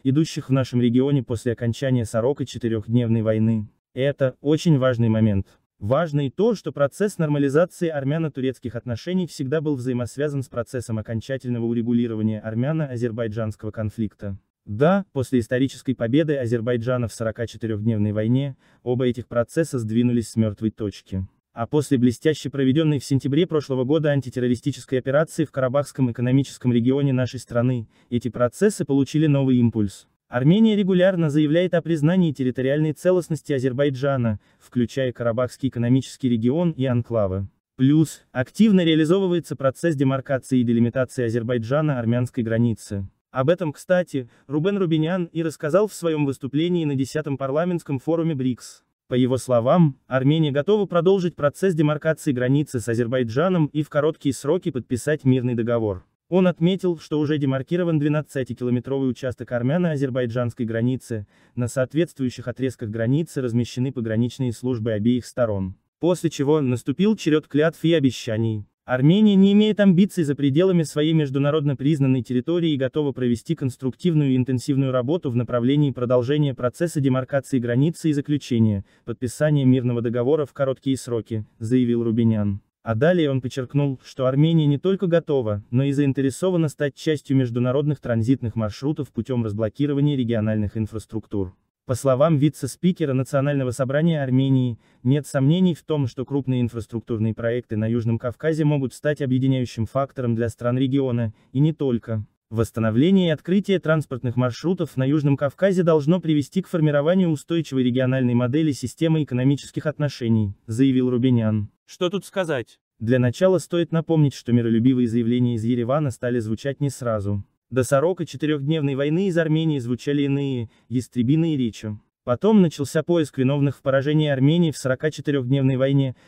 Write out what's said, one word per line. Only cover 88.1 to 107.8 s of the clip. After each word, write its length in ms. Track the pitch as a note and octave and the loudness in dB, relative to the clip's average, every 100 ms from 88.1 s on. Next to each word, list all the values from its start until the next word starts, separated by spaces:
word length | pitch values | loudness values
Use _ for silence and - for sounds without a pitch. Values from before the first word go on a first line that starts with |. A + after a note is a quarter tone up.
| A#2 A2 C#3 A#2 A2+ | -2 2 0 0 -4
маршрутов 560 | G#2+ - C3+ - C3+ | -4 -4 -6 -4 -6
путём 320 | - A2+ B2 | -6 -4 -2
разблокирования 720 | A2 G#2 A2 - C#3+ C#3+ D3 C#3+ | -2 -2 -4 -2 -2 2 0 0
региональных 600 | A#2 A#2 G#2+ A2 G#2 A2+ | 0 0 0 0 -2 -4
инфраструктур. 760 | G#2+ A2 - A2 - G#2 F#2 - _ _ - | -6 -8 -10 -10 -6 -6 -6 -8 _ _ -6
По 80 | |
словам 440 | B2 C3+ B2+ D#3 D3+ | -2 0 2 4 4
вице-спикера 760 | D3 - C3 - F3+ F3+ D#3 | 2 0 -10 -2 -2 0 -2
Национального 580 | C3 C3 C#3 C#3 C#3+ B2+ | -2 0 0 0 0 -2
собрания 520 | A2+ B2+ C#3 E3+ D#3 | -2 -2 0 2 0
Армении, 560 | C3+ B2+ C3+ C3 B2+ A2+ _ _ | 2 2 4 2 0 -4 _ _
нет 240 | B2 C#3+ C#3 | 0 0 0
сомнений 480 | C#3+ C3+ F3 F#3 D#3+ | 0 2 4 2 0
в 80 | |
том, 240 | _ D#3 C3 | _ -2 -2
что 160 | - | -4
крупные 380 | B2 C3+ B2+ B2+ | -4 -4 -2 0
инфраструктурные 720 | A#2+ A#2 G#2 A#2 - A#2 A2 | -2 -4 -8 -10 -6 -2 -2
проекты 420 | G#2+ A#2 A#2+ - G#2+ | -2 -2 -2 -4 -4
на 120 | A2 | 0
Южном 300 | A#2 A2+ A#2 | 0 0 -2
Кавказе 460 | B2 A2+ D#3 D#3 | -4 -4 -2 0
могут 300 | D3+ D3 C3 | 2 0 -2
стать 280 | - D3 D3+ | -4 -4 -2
объединяющим 640 | C#3 B2+ C3 C3 B2 - A2 | 0 0 2 0 -2 -4 -4
фактором 500 | C3+ C#3 - A#2+ A2+ | -2 -4 -4 -4 -2
для 140 | A#2 | -2
стран 280 | - A#2 B2 | -2 -2 0
региона, 560 | C3+ C#3 C3+ A#2+ A2+ - _ | 0 0 0 -2 -4 -6 _
и 80 | C3 | 0
не 140 | D3+ | 0
только. 520 | D#3 C#3 A#2 - A2 G#2+ _ _ | 2 -2 -2 -2 -6 -8 _ _
Восстановление 800 | A2 A2 - A2 A2 D#3+ G3 F3 | -2 -2 0 0 2 4 4 2
и 40 | |
открытие 480 | D3+ - G3 F#3+ F#3+ | -2 0 -2 0 -2
транспортных 560 | D3+ D#3+ D3 B2+ B2+ A#2+ | 0 0 0 -6 -4 0
маршрутов 640 | B2+ A#2+ D#3 F#3 E3 - | -2 -2 -4 -2 -4 -2
на 80 | C3 | 0
Южном 300 | D#3 C#3+ C#3 | 2 2 0
Кавказе 480 | C#3+ - F#3+ F#3 | -2 0 0 2
должно 360 | E3+ D#3+ C#3+ F3+ | 4 2 4 0
привести 400 | D#3+ D3+ C#3 F#3+ | 2 0 0 -4
к 60 | F3+ | -4
формированию 640 | F3 D#3 C#3+ C#3+ F#3+ F3+ | 0 2 2 2 2 2
устойчивой 540 | D3+ - E3+ D3+ C3 | 0 -2 -4 -2 0